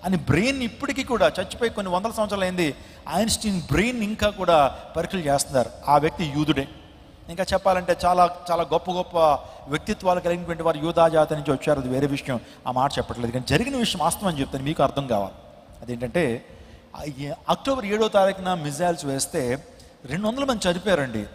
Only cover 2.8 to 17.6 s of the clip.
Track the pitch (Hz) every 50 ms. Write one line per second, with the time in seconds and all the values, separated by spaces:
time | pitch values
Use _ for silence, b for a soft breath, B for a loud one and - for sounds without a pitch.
2.8 | B B B B B - 147 175 214 226 - - - 214 196 180 151 - 139 147
3.8 | 196 233 254 240 214 202 220 - 214 208 202 208 185 170 170 156 143 127 - -
4.8 | - - - 160 170 170 - 190 165 143 139 143 - - 147 131 117 - - -
5.8 | - - 143 147 143 156 151 - 131 123 135 147 151 147 151 135 139 139 - -
6.8 | - - - - - - - - - - 170 170 190 - 196 190 - 202 185 185
7.8 | 180 175 175 170 - 175 180 180 180 170 175 - - - 170 165 170 - 147 170
8.8 | - 185 180 180 180 - - 170 160 156 143 127 B B B B B 143 139 160
9.8 | - - 214 - - 185 180 180 180 175 175 175 175 165 170 165 165 165 160 151
10.8 | 147 165 165 165 165 165 160 156 151 147 160 151 147 151 143 135 - - 151 143
11.8 | 131 123 127 127 139 143 139 139 - - 135 113 B B B B B - 127 127
12.8 | 127 143 - - 120 - 123 117 120 113 113 127 123 - 139 151 240 277 277 262
13.8 | 233 - - 180 147 165 165 - 208 196 165 143 135 - - 139 135 139 160 -
14.8 | 147 131 - - 143 131 117 101 98 95 - - - - - - - - - -
15.8 | - - 123 120 127 123 113 - 175 127 113 123 - B B B B B B B
16.8 | B B - - 147 151 139 127 143 143 143 - - - 165 180